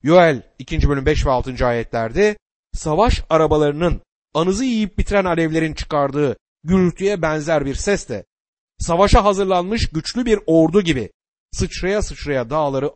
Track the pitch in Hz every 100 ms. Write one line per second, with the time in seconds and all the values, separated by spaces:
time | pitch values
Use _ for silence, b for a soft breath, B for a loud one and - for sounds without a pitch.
0 | 135 175 170 131 - _ 127 160 143 143
1 | 135 147 147 127 127 123 127 117 113 117
2 | 113 120 208 208 _ _ _ - 160 156
3 | 240 - - 160 156 151 147 147 175 196
4 | _ _ _ 147 175 196 262 226 214 -
5 | - 202 185 165 160 160 160 147 - 151
6 | 139 143 147 107 _ _ 151 190 180 -
7 | 196 202 160 156 151 160 139 135 - 196
8 | - 107 - _ _ _ _ _ - 170
9 | 202 247 202 196 196 185 180 220 - 156
10 | - 233 247 208 - 165 160 185 170 139
11 | 95 _ _ _ _ - 185 - 180 208
12 | - 139 147 135 113 151 147 135 143